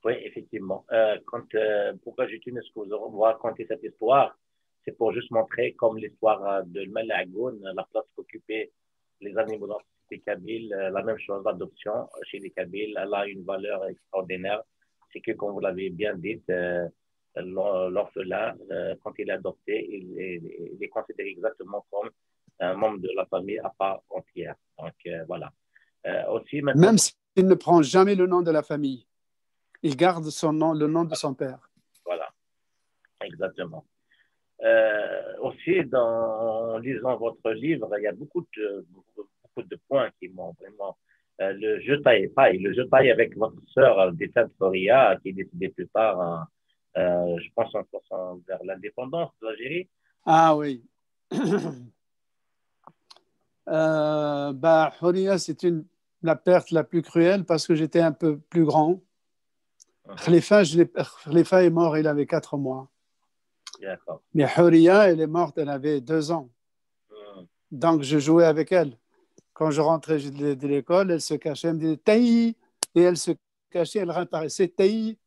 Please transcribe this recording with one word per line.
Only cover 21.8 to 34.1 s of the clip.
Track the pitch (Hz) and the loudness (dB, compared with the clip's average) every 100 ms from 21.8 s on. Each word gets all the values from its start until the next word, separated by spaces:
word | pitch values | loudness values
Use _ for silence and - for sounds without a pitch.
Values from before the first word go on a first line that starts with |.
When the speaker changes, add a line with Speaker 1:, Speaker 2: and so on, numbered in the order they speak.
| - | -10
Speaker 1:
comme | 101 110 _ _ _ _ _ | -10 -10 _ _ _ _ _
un | 90 | -6
membre | 95 110 104 | -2 -2 -4
de | 92 | -8
la | 95 95 | -6 -4
famille | 95 95 104 | -4 -4 -8
à | 95 - | -8 -6
part | 95 95 _ | -4 -4 _
entière. | 92 - - 82 78 _ _ | -14 -12 -12 -12 -12 _ _
Donc, | 80 - 87 | -16 -14 -12
euh, | 85 82 | -12 -10
voilà. | 87 76 _ _ _ _ _ - | -10 -12 _ _ _ _ _ -8
Euh, | 90 - | -6 -4
aussi, | 113 - 147 | -6 -6 -6
maintenant | 143 135 185 | 0 6 6
Speaker 2:
Même | 220 | 6
s'il | - _ _ - 190 | 2 _ _ 0 4
ne | |
prend | 175 - 170 | 4 6 4
jamais | 143 185 196 | 6 4 4
le | 196 180 | 4 2
nom | 180 | 2
de | 170 | 2
la | 160 | 0
famille, | 147 147 143 127 _ _ _ _ _ _ _ _ | 0 -4 -4 -6 _ _ _ _ _ _ _ _
il | 165 131 | -4 2
garde | 170 170 156 | 2 2 -4
son | - 160 | -4 -2
nom, | 156 156 | 0 0
le | 156 147 | 2 0
nom | 160 | 0
de | 165 | -2
son | 156 151 | -4 -6
père. | 131 139 127 _ _ _ _ | -6 -8 -8 _ _ _ _
Speaker 1:
Voilà, | - 85 71 _ _ _ _ _ _ _ _ _ | -8 -6 -6 _ _ _ _ _ _ _ _ _
exactement. | 104 80 95 95 90 80 - _ _ | -14 -8 -8 -8 -12 -12 -20 _ _